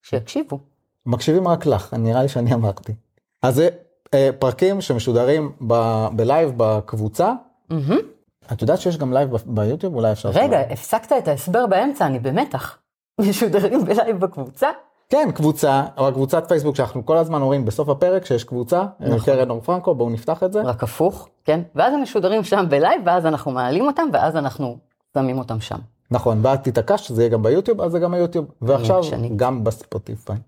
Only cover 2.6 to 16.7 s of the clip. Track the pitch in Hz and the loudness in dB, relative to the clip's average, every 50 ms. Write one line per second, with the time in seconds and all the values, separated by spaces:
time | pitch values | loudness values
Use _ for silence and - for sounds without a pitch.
2.6 | 110 104 98 - - - 107 - _ _ _ _ _ _ _ _ - 127 135 135 | 0 -2 -2 -4 -8 -12 -12 -12 _ _ _ _ _ _ _ _ -2 0 2 4
3.6 | 165 175 170 - - _ _ _ _ _ - 139 135 135 131 - 139 131 117 - | 2 2 2 -2 -20 _ _ _ _ _ 2 4 4 4 2 0 0 -2 2 2
4.6 | 185 190 196 196 185 - 139 117 110 131 117 120 123 127 147 156 151 143 139 _ | 2 2 2 0 -2 -2 -2 -2 0 0 2 2 4 4 2 2 0 -4 -8 _
5.6 | 127 110 117 117 113 113 113 110 110 107 110 107 113 120 139 160 165 147 127 117 | -2 0 2 2 2 2 0 0 0 -2 0 0 2 2 4 2 2 0 0 0
6.6 | 117 107 107 107 104 - - 110 107 107 - - 170 208 254 240 - _ _ _ | 2 2 2 0 -2 -4 -4 -4 -4 -4 0 0 0 0 0 -2 -8 _ _ _
7.6 | _ _ 165 160 139 143 202 330 440 - - _ _ _ _ _ _ - 117 107 | _ _ -6 -4 -2 0 0 0 -2 -4 -16 _ _ _ _ _ _ -10 -6 -2
8.6 | 110 113 160 185 - 185 170 156 147 127 127 131 143 131 120 110 - - 120 113 | 0 0 0 2 0 -2 -2 -2 -4 0 2 2 2 2 -2 -4 -4 -4 -2 -2
9.6 | 104 107 131 - - 190 165 120 113 110 107 - - 101 98 160 240 285 233 156 | 0 0 -2 -2 -4 -6 -4 0 0 0 0 0 -4 -2 0 2 2 2 2 0
10.6 | 135 117 135 - - - - 226 - - 294 254 - 240 190 - - 180 180 233 | 0 -2 -6 -12 -4 -4 -4 -4 0 0 0 0 2 0 -4 -4 -4 -2 0 0
11.6 | 247 220 190 185 233 285 277 - 190 147 135 127 113 135 135 202 269 - - 127 | 2 2 2 2 2 0 0 0 0 0 0 -2 -2 -2 0 0 -2 -2 -4 -10
12.6 | - - - _ _ _ _ _ _ _ _ - 208 196 196 202 240 208 170 202 | -10 -10 -16 _ _ _ _ _ _ _ _ 0 0 0 2 2 0 2 2 2
13.6 | 190 202 233 294 208 170 220 226 220 226 220 180 185 180 - 151 135 123 - - | 2 2 2 0 0 2 2 0 2 0 0 -2 -2 -4 -4 -8 -12 -12 -4 -2
14.6 | - 294 330 - - _ _ _ _ _ - 285 302 220 - - 151 151 151 151 | -2 -2 -2 -4 -16 _ _ _ _ _ 0 2 2 0 0 2 2 2 2 2
15.6 | - 147 135 135 139 139 - - 135 135 127 131 135 135 - 165 165 - 180 156 | 2 2 2 2 0 -2 -2 0 0 0 2 0 0 0 0 -2 2 2 0 2
16.6 | 143 151 | 2 0